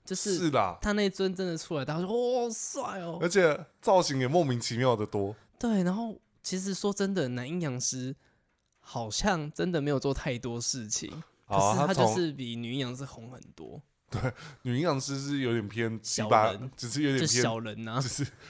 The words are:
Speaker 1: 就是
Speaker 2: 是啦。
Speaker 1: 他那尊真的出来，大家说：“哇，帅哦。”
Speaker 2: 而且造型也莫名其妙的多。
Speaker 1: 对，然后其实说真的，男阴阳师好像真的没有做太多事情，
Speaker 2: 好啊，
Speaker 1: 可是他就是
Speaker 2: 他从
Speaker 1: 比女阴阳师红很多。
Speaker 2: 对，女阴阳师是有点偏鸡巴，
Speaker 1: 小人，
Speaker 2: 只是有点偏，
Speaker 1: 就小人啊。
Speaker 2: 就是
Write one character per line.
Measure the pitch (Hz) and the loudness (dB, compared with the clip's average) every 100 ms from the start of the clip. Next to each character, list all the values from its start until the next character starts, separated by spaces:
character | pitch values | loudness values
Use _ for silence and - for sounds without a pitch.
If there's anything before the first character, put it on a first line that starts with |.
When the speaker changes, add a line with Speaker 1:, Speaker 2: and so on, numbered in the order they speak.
Speaker 1:
就 | - 185 | -8 -4
是 | 208 180 | 0 2
Speaker 2:
是 | 170 | 4
啦。 | 127 95 85 | 4 2 0
Speaker 1:
他 | 208 | 0
那 | 208 202 | 2 2
尊 | - 190 | 2 -2
真 | 185 185 | 0 -4
的 | 165 | -4
出 | - 147 | -4 -4
来， | |
大 | 131 | -2
家 | 156 | -4
说 | 185 240 247 254 240 | -2 0 2 0 -2
：“哇， | |
帅 | 226 - 277 240 190 | -4 -8 -6 -6 -6
哦。” | 170 165 | -8 -2
Speaker 2:
而 | 170 | 2
且 | 190 165 147 160 _ | 6 6 4 -6 _
造 | - 190 | 4 4
型 | 160 135 | 4 2
也 | 127 | 4
莫 | 175 | 4
名 | 147 120 | 4 2
其 | - 117 | 0 2
妙 | 127 113 | 4 4
的 | |
多。 | 104 104 98 110 _ _ | 0 -2 -2 -6 _ _
Speaker 1:
对， | 240 208 | 0 2
然 | 175 | 2
后 | 202 233 - _ _ | 0 -6 -10 _ _
其 | - 185 | -6 -4
实 | 196 | -4
说 | 180 202 | -2 -2
真 | 196 196 | 0 -2
的， | 190 127 | 0 -2
男 | 123 127 | -2 -4
阴 | 180 | -4
阳 | 156 123 | -2 -2
师 | - 127 127 135 _ _ _ _ _ _ | -4 -4 -6 -8 _ _ _ _ _ _
好 | - 127 110 | -12 -8 -4
像 | - 208 170 151 | 0 0 0 -2
真 | - 175 | -2 0
的 | 165 | 0
没 | 143 | 2
有 | 135 | 2
做 | 139 | 0
太 | 135 143 120 | 0 -2 -4
多 | 120 117 | -4 -4
事 | - 127 107 | -4 -4 -6
情， | - - 156 - _ | -6 -6 -12 -14 _
Speaker 2:
好 | - 98 | 0 4
啊， | 98 | 4
Speaker 1:
可 | 120 | 4
是 | 160 | 2
他 | |
就 | 160 117 | 4 4
是 | |
Speaker 2:
他 | |
从 | 113 165 139 | 4 0 -4
Speaker 1:
比 | 120 117 | -8 -6
女 | 117 | -4
阴 | 135 | -4
阳 | 123 127 | -4 -6
师 | |
红 | 139 - 117 | -12 -14 -16
很 | 127 - | -18 -20
多。 | - 69 147 - _ _ | -16 -14 -14 -18 _ _
Speaker 2:
对， | 123 127 - - - | -2 -2 -4 -14 -8
女 | 123 123 | -2 0
阴 | |
阳 | 170 135 | 2 0
师 | 135 139 | -2 -4
是 | 143 143 | -2 0
有 | 123 | 2
点 | 117 101 | 0 -2
偏 | 113 113 110 | -2 -2 -4
鸡 | - - | -4 -2
巴， | 110 113 107 | 4 6 6
Speaker 1:
小 | |
人， | 101 131 | 2 -10
Speaker 2:
只 | - 117 | -8 -6
是 | 131 | 0
有 | 143 | 2
点 | 135 | 4
偏， | 147 | 4
Speaker 1:
就 | 123 | 4
小 | 117 113 | 2 0
人 | 113 104 113 | -6 -8 -4
啊。 | 123 | -2
Speaker 2:
就 | 127 | -2
是 | - 139 - | -2 -6 -8